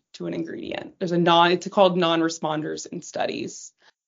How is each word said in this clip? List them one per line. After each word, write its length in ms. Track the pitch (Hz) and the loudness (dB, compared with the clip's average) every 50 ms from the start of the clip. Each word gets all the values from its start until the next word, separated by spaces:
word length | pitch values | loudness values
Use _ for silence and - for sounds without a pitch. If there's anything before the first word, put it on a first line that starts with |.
| _ _ - | _ _ -14
to 120 | - 180 | -10 -8
an 80 | - - | -8 -6
ingredient. 640 | - 160 - - - - - - - - - - - | -6 -6 -8 -8 -10 -10 -8 -8 -8 -10 -12 -10 -6
There's 140 | 190 170 175 | -4 -2 2
a 60 | 175 | 2
non, 340 | 170 175 170 170 170 175 180 | 4 6 6 6 6 6 4
it's 140 | 180 - 185 | 0 -2 -2
called 280 | - 214 196 185 180 | 2 4 4 6 4
non-responders 920 | 180 175 165 165 165 165 165 165 - - 156 156 156 156 160 156 156 - | 4 2 2 2 2 0 -2 -2 -4 -4 -4 -4 -4 -4 -6 -8 -10 -10
in 140 | - - - | -12 -12 -12
studies. 720 | - - - - - - - - - - - - - - _ _ _ _ _ _ _ | -12 -10 -6 -4 -4 -4 -4 -6 -8 -10 -12 -14 -18 -20 _ _ _ _ _ _ _